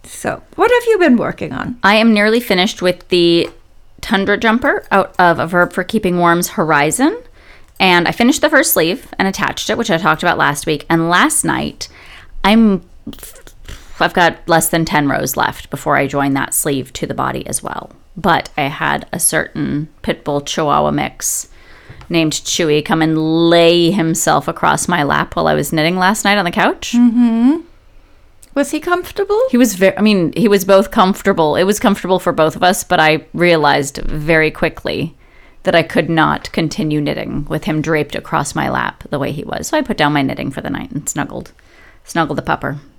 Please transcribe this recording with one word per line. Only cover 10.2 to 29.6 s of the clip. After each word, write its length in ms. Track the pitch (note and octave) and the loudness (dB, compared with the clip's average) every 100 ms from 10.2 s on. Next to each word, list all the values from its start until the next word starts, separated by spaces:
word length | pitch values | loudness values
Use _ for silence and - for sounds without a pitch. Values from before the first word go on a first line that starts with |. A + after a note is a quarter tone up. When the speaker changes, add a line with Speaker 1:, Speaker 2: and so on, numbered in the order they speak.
Speaker 2:
about 160 | F3 - | 0 0
last 280 | D3 D3 - | 0 -2 -4
week. 180 | D3 - | -6 0
And 180 | E3 E3 | 0 2
last 360 | F3+ C#4 - | 2 2 0
night, 440 | D#3+ - D3+ - - - - - - - | -2 -2 -6 -10 -16 -16 -20 -20 -16 -2
I'm, 440 | G3 A3 A3 F#3 - - - - - - - - - - - - | 4 6 4 2 -6 -18 -18 -16 -20 -20 -20 -20 -18 -18 -16 -4
I've 140 | F3 | -2
got 360 | F#3+ E3+ D#3+ - | 2 0 0 0
less 200 | E3 D#3+ | 2 2
than 160 | E3+ | -2
ten 240 | E3 D3+ C#3+ | 0 0 0
rows 280 | C#3+ D3 C3+ | -2 -4 -2
left 340 | - - - | -4 -6 -12
before 260 | C#3 - C#3 | -8 -2 0
I 100 | C#3 | 0
join 280 | C#3+ C#3 | -2 -2
that 200 | C3+ - | -2 -2
sleeve 380 | - D#3+ C#3 B2+ | -4 -2 -4 -6
to 120 | - - | -10 -8
the 80 | |
body 320 | C#3+ C3 C3 - | -4 -4 -6 -8
as 160 | - | -8
well. 280 | - - - - - - | -8 -12 -14 -20 -20 -4
But 340 | F#3 D#3+ - - | 0 0 -2 -6
I 60 | |
had 460 | C#3 D3 D3+ C#3+ - | -6 -4 -4 -4 -6
a 60 | F3 | -6
certain 680 | - D#3 - D#3 C#3 C#3+ D#3 - | -4 -4 -4 -6 -4 -4 -6 -8
Pitbull 440 | - - - C#3+ C#3+ | -8 -6 -4 -4 -4
Chihuahua 440 | - D3+ D3 D3+ | -4 0 2 0
mix 580 | D3 C#3+ - - - - - - - - - - | -2 -6 -6 -6 -6 -10 -20 -20 -20 -20 -20 -4
named 260 | E3+ D#3+ | 0 0
Chewy 500 | - - - E3 D3+ | -4 -6 -2 0 0
come 180 | D3 E3 | 0 0
and 160 | D#3+ D#3+ D#3 D#3+ E3+ | 0 0 0 2 4
lay 420 | E3+ E3+ F3 E3 | 6 6 4 2
himself 560 | - D#3+ D#3+ - D3+ D#3 | 2 0 0 0 0 -2
across 400 | D#3+ D#3+ D3 - | -2 0 0 0
my 160 | F3 | -2
lap 320 | C#3+ D3+ - | 0 0 -2
while 140 | - D#3+ | -2 0
I 60 | |
was 180 | D3+ D3 | 0 0
knitting 240 | D#3+ D#3 F#3 | 0 0 2
last 280 | F3+ G#3+ | 0 0
night 140 | G3+ G3+ | 0 0
on 60 | |
the 60 | F3 | 0
couch. 400 | G3 A#3+ F#4+ - | 0 0 -2 -2
Speaker 1:
Mm-hmm. 680 | A#3+ A#3+ A#3 A#3+ A3+ A#3+ E4 - - _ - _ - - _ - | 4 4 4 2 4 2 2 -4 -20 _ -20 _ -20 -20 _ -6
Was 160 | C#4 C#4 | -2 -2
he 80 | D4+ | -4
comfortable? 600 | E4 F4+ F4+ - G4+ G#4+ C5 | -2 -2 -2 -6 -2 0 2
Speaker 2:
He 60 | |
was 180 | A#3+ | 4